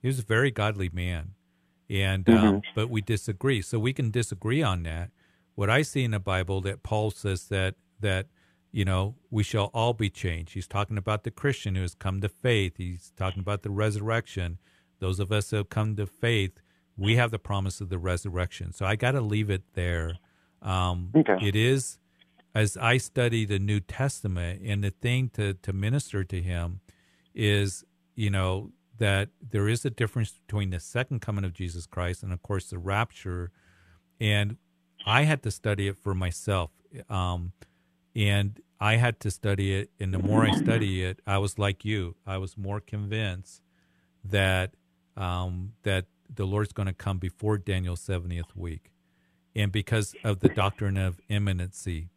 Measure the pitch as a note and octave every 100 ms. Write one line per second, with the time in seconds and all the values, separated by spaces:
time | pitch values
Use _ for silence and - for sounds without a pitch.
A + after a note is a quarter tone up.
0 | B2+ C3+ A2 A2+ C#3 A2 G#2 G2+ F#2 E2+
1 | F2+ F2 E2 F#2+ _ _ _ _ _ G2
2 | F#2+ F#2+ F#2+ A2+ G#2+ G2 - - A2+ A2
3 | G2+ G#2+ - G2 C3+ B2 F#2 A#2 A#2 C3
4 | A2+ A2+ A2+ F2+ A2 C#3 C#3 F2+ E2 D#2+
5 | F2 _ _ _ _ - G2+ B2 D3+ C#3+
6 | B2 G#2 F#2+ F#2 F#2 F#2+ F#2+ F#2+ - A2
7 | G#2+ - G#2 F#2 - G2 F#2+ - _ _
8 | G#2 F#2 G2 _ _ _ _ G#2+ G2 F#2
9 | G2 B2 _ A2 G2+ A2 G2+ A#2 A#2 A2
10 | G#2 - F#2 E2 E2 F#2+ F2 G2 G2+ G#2+
11 | F#2+ G#2+ - - C#3+ C3+ G#2 F#2 F2+ -
12 | G2 F#2+ G2+ - B2+ A2+ F#2 - F2+ F2
13 | - _ F#2+ F#2 F#2+ G#2 G#2 G2+ G#2+ G#2
14 | G#2 A2+ - - F2 E2+ _ _ _ _
15 | F#2 F#2 G2 G#2+ - G#2+ G2+ - G#2+ G#2
16 | G2+ _ A#2 A2+ F#2+ - _ _ _ -
17 | G2+ A2+ A#2+ A2 - G2+ F#2+ - F#2+ F2+
18 | F2+ F2+ G2+ F2+ F2+ - F2 - F#2+ G#2+
19 | B2 C#3 A2 G#2+ G#2+ F#2+ - - F2 E2+
20 | E2 E2+ _ _ _ _ G2+ F#2 F2+ F2+
21 | F2 D3 C#3+ F#2+ G#2 G#2 A#2 C3+ B2 -
22 | _ _ _ _ _ A2 G#2+ - A#2 B2+
23 | - - A#2+ A2+ G#2 G2 G2+ G#2 F#2 -
24 | C3+ - G#2 F2+ E2+ F#2+ F#2+ G2+ G2+ -
25 | A#2+ B2+ B2+ - G2+ F#2+ - F#2+ G#2 C#3
26 | - G2+ F#2 F#2 F2+ F2 E2+ F#2 - _
27 | _ _ _ - G#2 G#2 G2+ - - _
28 | _ - G#2 G2 F#2 F#2+ G2+ - _ -
29 | A2 G2 G#2 _ A#2+ G#2+ G2+ A#2+ C#3+ A2+
30 | A2+ B2 A2 - - G#2 G2 F2+ - A#2+
31 | C3 B2 - G2+ F#2+ E2+ F2+ E2+ E2 -
32 | F2+ F2+ F#2+ F2+ - G2 - F2+ F2 G2+
33 | A2+ - F#2+ F2+ F2 _ _ _ _ _
34 | _ _ G#2+ G#2 G2+ A#2 _ _ _ _
35 | G#2 A#2 D3+ D3 A2 - A2 G2+ G2 F#2+
36 | G2+ F2+ F2+ - - F#2+ E2 _ _ B2+
37 | - F#2+ F2+ F2 F2+ - - _ _ _
38 | _ A2 G#2 G2+ G2+ G#2+ - _ G#2 A2+
39 | A#2+ A2+ G#2 - G#2+ G2 G2 F#2+ - _
40 | F#2+ F#2 F#2 F2 A2 - - A2+ G#2 F#2
41 | F#2 G2 - G2 G2+ - G2+ F#2+ G#2 G#2+
42 | F2 - - F#2+ F#2+ - G2 G#2 - G#2
43 | G2+ G#2+ G#2+ F2+ F#2 - _ _ _ _
44 | _ _ F#2+ G2+ F#2+ F#2 F#2 _ _ _
45 | _ - F#2 F2+ F2+ F2+ F#2+ A2 G#2 F#2+
46 | F2+ _ _ A#2+ G2 G#2 G#2+ - F#2+ F2+
47 | - F#2 F2+ - G#2+ G#2 F#2 F#2 F2+ F2
48 | - F#2 F2 E2+ E2+ F#2+ F2 D#2+ _ _
49 | _ _ _ _ _ G#2+ G#2 G#2 - A2+
50 | G2+ - A2+ G2 - - G2 - G2+ F#2+
51 | F#2+ F2 _ G#2 G2+ F#2 F#2 - - E2
52 | F2